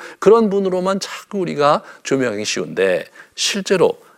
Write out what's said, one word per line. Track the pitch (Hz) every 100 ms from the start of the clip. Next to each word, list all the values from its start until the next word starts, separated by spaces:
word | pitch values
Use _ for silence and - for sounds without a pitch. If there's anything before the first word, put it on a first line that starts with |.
| - -
그런 | 196 226 220
분으로만 | 196 190 185 185 196
자꾸 | - - - 202
우리가 | 170 147 143 180 - -
조명하기 | - 135 123 104
쉬운데, | 104 - 80 80 95 87 - - -
실제로 | - - 208 190 190 110 - -